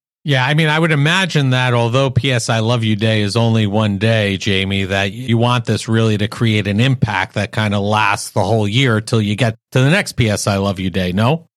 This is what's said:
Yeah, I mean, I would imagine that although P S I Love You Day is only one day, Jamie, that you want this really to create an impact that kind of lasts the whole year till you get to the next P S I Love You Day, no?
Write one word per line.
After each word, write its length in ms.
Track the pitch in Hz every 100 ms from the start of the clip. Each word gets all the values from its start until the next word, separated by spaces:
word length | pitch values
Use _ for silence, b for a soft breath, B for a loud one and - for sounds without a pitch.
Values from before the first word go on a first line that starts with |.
| _ _ 156
Yeah, 200 | 131 127
I 80 | 151
mean, 120 | 156
I 100 | 156
would 140 | 165
imagine 600 | 151 147 185 185 151 135
that 220 | 127 127
although 360 | 120 117 123 135
P 220 | 123 135
S 180 | 123 -
I 100 | 113
Love 240 | 110 123
You 120 | 110 104
Day 260 | 110 107
is 140 | 101 107
only 320 | 117 113 107
one 320 | 104 107 98
day, 380 | 110 113 101 95
Jamie, 480 | - 95 95 98 95
that 260 | 98 101
you 260 | 110 127 117
want 280 | 120 123 117
this 220 | 104 -
really 300 | 113 113 104
to 100 | 104
create 400 | - 117 107 101
an 120 | 101
impact 560 | 135 127 110 95 95 113
that 160 | 98
kind 240 | - 104 101
of 80 |
lasts 480 | 101 107 104 104 -
the 120 | -
whole 240 | 95 110 104
year 340 | 117 135 107
till 200 | 110 117
you 140 | 104 104
get 200 | 117 110 _
to 80 | 131
the 120 | 131
next 220 | 190 -
P 160 | - 113
S 180 | 101 -
I 100 | 98
Love 220 | 98 92
You 100 | 92
Day, 220 | 95 90
no? 360 | 92 117 165 -